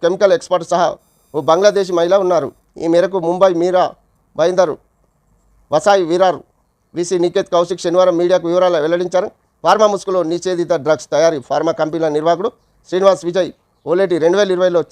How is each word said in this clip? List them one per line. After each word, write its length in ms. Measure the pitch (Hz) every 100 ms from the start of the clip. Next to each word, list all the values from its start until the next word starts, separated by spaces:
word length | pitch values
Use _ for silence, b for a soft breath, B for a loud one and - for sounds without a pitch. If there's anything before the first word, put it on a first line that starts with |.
కెమికల్ 320 | 170 190 202 165
ఎక్స్పర్ట్ 300 | - 180 160
సహా 160 | 175 156 - _ _ _
ఓ 60 | 151 147
బంగ్లాదేశీ 420 | 170 208 196 185 170
మహిళ 160 | 175 196 185
ఉన్నారు. 240 | 170 127 _ _ -
ఈ 20 | 165 170
మేరకు 240 | 185 190 165
ముంబై 220 | 180 190 165
మీరా 240 | 180 180 160 - _ _ _ -
భాయిందర్ 380 | 170 180 170 - _ _ _ _ _ _ _ _ -
వసాయి 320 | 151 202 202 160
విరార్ 280 | 180 185 147 - _ _ _ _ 156
వీసీ 200 | 175 185
నికేత్ 280 | 175 196 -
కౌశిక్ 280 | 175 175 175
శనివారం 300 | 175 175 185 170
మీడియాకు 280 | 175 180 165
వివరాలు 280 | 180 180 165
వెల్లడించారు. 440 | 156 175 175 185 208 _ _ _
ఫార్మా 220 | 165 202 214
ముసుగులో 280 | 196 190 185 160
నిషేధిత 420 | 170 185 175 165 165
డ్రగ్స్ 240 | 143 151 -
తయారీ. 240 | 147 165 151 -
ఫార్మా 240 | 143 160 160
కంపెనీల 280 | 156 160 160 151
నిర్వాహకుడు 340 | 165 170 220 _ _ _ -
శ్రీనివాస్ 360 | 185 196 185 170
విజయ్ 220 | 185 170 - _ _ 143
ఓలేటి 280 | 180 190 170
రెండు 140 | 165 190
వేల 120 | 196
ఇరవైలో 260 | 180 185 170 147